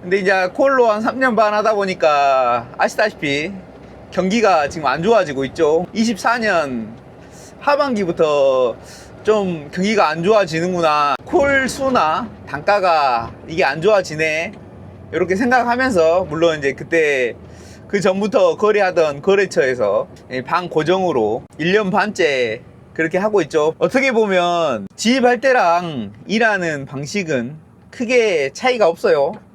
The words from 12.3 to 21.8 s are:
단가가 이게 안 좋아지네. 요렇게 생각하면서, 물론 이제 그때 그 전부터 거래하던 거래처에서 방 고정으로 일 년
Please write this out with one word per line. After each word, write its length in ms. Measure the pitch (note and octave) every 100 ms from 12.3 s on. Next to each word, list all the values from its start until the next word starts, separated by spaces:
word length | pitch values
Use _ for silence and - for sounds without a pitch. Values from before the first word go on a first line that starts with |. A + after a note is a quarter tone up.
| - -
단가가 840 | C#3+ D3 G#3 F#3 D#3+ C#3 A#2 A#2 - -
이게 180 | E3 D3+
안 160 | D3
좋아지네. 720 | F3 G#3 F3+ D#3 D#3+ D#3 F3 - - - - - -
요렇게 240 | D#3+ F3 F#3+
생각하면서, 920 | B3 B3 A#3+ B3 B3+ F#3+ D#3+ F3 F3
물론 320 | D3+ E3 D#3
이제 160 | C#3
그때 600 | C3+ C3 E3 D#3 C3+ A#2+ - - - - - -
그 140 | G3
전부터 560 | F#3+ F#3+ G#3 A#3+ F3+ D3+
거래하던 640 | G#3+ G#3 F#3 E3+ D#3+ C#3+
거래처에서 880 | E3 G3 F#3+ - C3+ B2 G#2 G#2+ D#3+ - - B2+ B2
방 240 | E3+ F3
고정으로 760 | D#3+ D3+ F#3+ F3+ C#3 G#2+ A#2+ - -
일 140 | D#3+
년 180 | G3+